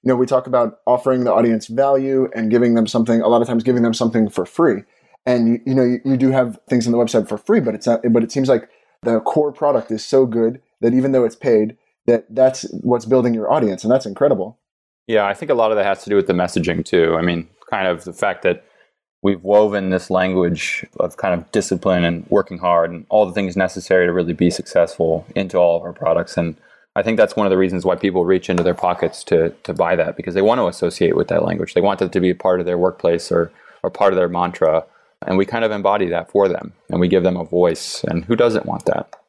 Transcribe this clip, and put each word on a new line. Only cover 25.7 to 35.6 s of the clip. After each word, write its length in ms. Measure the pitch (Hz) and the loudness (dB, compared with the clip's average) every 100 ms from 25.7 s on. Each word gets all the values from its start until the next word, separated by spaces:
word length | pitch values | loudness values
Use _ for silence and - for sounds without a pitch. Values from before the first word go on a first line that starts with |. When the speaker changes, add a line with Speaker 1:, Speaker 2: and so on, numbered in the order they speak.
| 85 | 2
Speaker 2:
of 60 | |
our 100 | 87 | -4
products. 440 | 87 - - - - | -6 0 0 -2 -4
And 180 | 85 78 _ _ _ | -6 -6 _ _ _
I 80 | - | -4
think 140 | 101 113 | -2 2
that's 180 | 104 | 2
one 100 | - | 2
of 60 | 101 | 0
the 80 | 95 | 2
reasons 260 | 95 90 | 2 0
why 120 | 90 85 | -2 -2
people 280 | 98 92 | -2 0
reach 240 | 87 92 - | 2 0 0
into 140 | 87 | 0
their 120 | 87 | 0
pockets 500 | 87 90 87 82 - | 0 -2 -2 -4 -6
to, 260 | - 85 82 - | 0 2 2 -4
to 100 | - | -12
buy 220 | 80 85 87 | -4 0 0
that, 200 | 80 - | -2 -4
because 180 | - | -6
they 80 | 90 | 0
want 180 | 101 123 | 2 2
to 80 | 92 | 0
associate 480 | - 87 - 85 80 | -2 -6 0 0 0
with 120 | 85 | 0
that 160 | 82 | -2
language. 300 | 85 85 85 | -2 -4 -2
They 60 | - | 0
want 180 | 98 98 | 0 0
that 140 | 92 | -2
to 80 | 95 | 0
be 100 | 92 | 0
a 40 | 90 | 0
part 240 | 95 90 | 0 0
of 60 | 87 | -2
their 120 | 87 | 0
workplace 540 | 90 90 90 85 - | -2 0 -2 -2 0
or, 180 | 85 82 _ - _ | -2 -2 _ -20 _
or 80 | 90 | -10
part 220 | - 101 | 0 2
of 40 | 92 | 2
their 120 | 87 | 0
mantra. 560 | 87 87 87 80 80 - _ _ _ - | -2 -4 0 0 0 -2 _ _ _ -2
And 100 | 92 | 0
we 80 | |
kind 200 | 98 117 | 0 -2